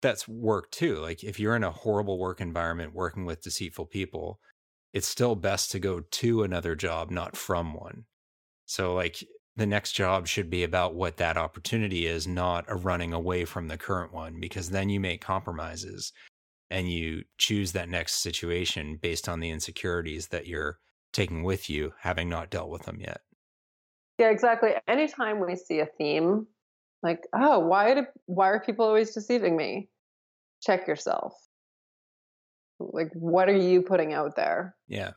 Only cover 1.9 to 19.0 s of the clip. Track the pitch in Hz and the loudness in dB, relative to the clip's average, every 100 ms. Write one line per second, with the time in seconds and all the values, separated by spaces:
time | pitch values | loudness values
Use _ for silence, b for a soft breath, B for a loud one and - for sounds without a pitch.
1.9 | 104 101 95 92 90 90 82 82 85 80 | 0 0 -2 -2 -4 -6 -2 -2 -2 -6
2.9 | 85 90 98 90 82 - - 90 - 82 | -4 -4 -4 -6 -6 -8 -8 -8 -8 -8
3.9 | 98 92 82 82 98 b _ _ _ _ | -6 -6 -6 -8 -10 b _ _ _ _
4.9 | 101 - - 123 107 92 98 - 98 95 | -4 -4 0 2 2 0 0 -2 -2 -2
5.9 | 90 82 - 117 117 101 90 87 80 87 | -2 -4 -2 2 2 2 0 -2 -2 -2
6.9 | 82 82 87 85 - - 90 85 76 87 | -4 -4 -4 -6 -8 -2 -2 -2 -8 -12
7.9 | - 113 _ _ _ _ _ - - 92 | -16 -20 _ _ _ _ _ -12 -4 0
8.9 | 90 87 - - - _ - 107 101 - | 0 -2 -4 -16 -20 _ -2 0 0 -2
9.9 | - 95 95 85 - 87 90 87 90 90 | -2 2 2 0 -4 -2 -2 0 2 0
10.9 | 85 90 82 85 82 80 - - 117 104 | 0 -4 0 0 0 -2 -6 -4 -2 0
11.9 | 92 82 82 80 90 90 87 - 98 92 | 0 0 -2 -2 -2 0 0 -2 -4 0
12.9 | 90 85 85 85 90 85 - 82 80 - | 0 0 -2 -2 -2 -2 -6 -8 -8 -4
13.9 | 95 87 82 80 82 80 98 85 95 98 | -4 -4 -10 -12 -10 -10 -8 -4 -2 0
14.9 | 101 95 82 - 92 - 82 82 82 - | 0 0 -4 -4 -4 -4 -8 -8 -10 -12
15.9 | 95 - b b _ _ _ _ 92 90 | -12 -12 b b _ _ _ _ -2 0
16.9 | 87 80 80 - _ - 104 95 90 87 | -2 -2 -6 -10 _ 0 2 0 -2 -2
17.9 | 87 82 - - 85 85 87 87 - 76 | -4 -2 -2 -2 -4 -2 0 0 -4 -6
18.9 | 78 | -4